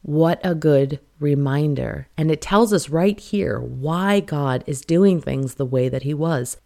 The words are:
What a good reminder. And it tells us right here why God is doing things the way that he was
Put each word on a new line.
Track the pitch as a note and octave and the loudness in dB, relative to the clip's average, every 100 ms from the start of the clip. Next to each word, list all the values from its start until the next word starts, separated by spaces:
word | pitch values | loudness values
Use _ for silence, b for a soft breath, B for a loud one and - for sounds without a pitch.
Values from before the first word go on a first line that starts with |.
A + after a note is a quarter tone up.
What | - D3+ E3 E3+ F#3 | -2 2 2 2 -2
a | D#3+ | 0
good | D#3 C#3 C#3 C#3+ _ _ | 4 4 2 -4 _ _
reminder. | D3 C#3+ C#3 C#3 D3+ C#3 - D3 C#3 - | 0 0 2 0 0 -2 -4 -8 -10 -2
And | D#3+ | 0
it | D#3 | 0
tells | - G3+ A#3 | 2 2 4
us | G3 - | 2 0
right | D#3+ F#3+ G#3 | 0 0 0
here | - G3+ F#3 A2+ | -4 -4 -2 -4
why | A#2+ B2+ C#3+ E3+ G3 G3+ | -6 -6 -4 -2 2 0
God | - D3 C#3 B2+ - | 0 -4 -2 -2 -4
is | C#3 | -10
doing | - E3 G3 E3+ | 0 4 4 4
things | C3+ C3 C3 - | -2 -4 -4 -4
the | C3 | -2
way | B2+ B2+ | 0 0
that | B2+ | -2
he | C3+ | -4
was | D3 E3 C#3+ B2 - | -2 -2 -2 -4 -12